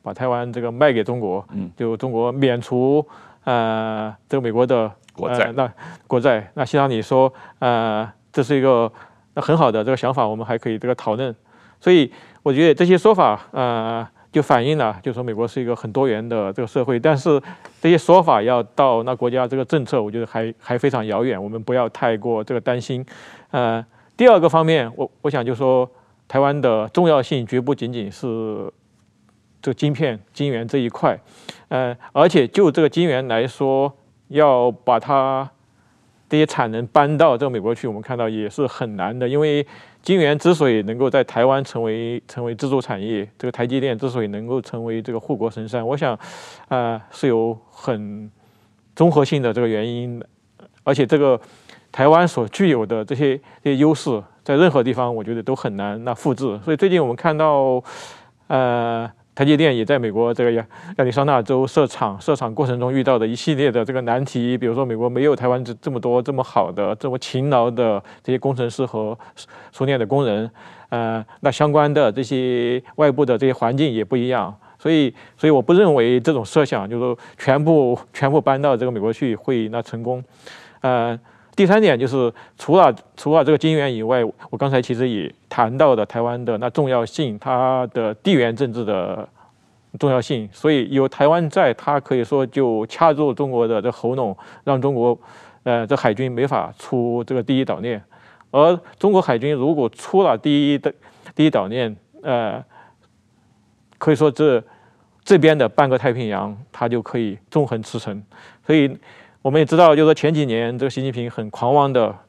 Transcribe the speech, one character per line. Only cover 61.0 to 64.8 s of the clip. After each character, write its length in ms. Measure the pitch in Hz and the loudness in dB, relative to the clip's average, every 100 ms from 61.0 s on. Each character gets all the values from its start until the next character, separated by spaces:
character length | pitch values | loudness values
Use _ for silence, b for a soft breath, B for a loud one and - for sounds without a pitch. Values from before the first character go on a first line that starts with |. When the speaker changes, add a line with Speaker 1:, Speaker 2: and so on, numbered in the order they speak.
Speaker 1:
利 40 | 127 | 0
桑 160 | 117 | 2
那 160 | 139 135 | 2 2
州 240 | 110 131 | 2 0
设 220 | 131 - 135 | 2 2 0
厂， 320 | - 113 98 | -2 -6 -4
设 160 | - | -4
厂 180 | 143 120 | -2 -4
过 140 | 113 131 | -2 -2
程 120 | 123 | -2
中 140 | 123 | -2
遇 100 | 135 | 0
到 140 | 131 123 | 2 2
的 80 | |
一 100 | 110 | 0
系 200 | 120 - | -2 -2
列 160 | 139 143 | 0 0
的 120 | 120 | 0
这 80 | 110 | -2
个 60 | 131 | -4
难 220 | 120 123 | -2 -2
题， 320 | 135 127 120 123 | -2 -4 -2 -2
比 100 | 120 | -2
如 80 | |
说 100 | 117 | -2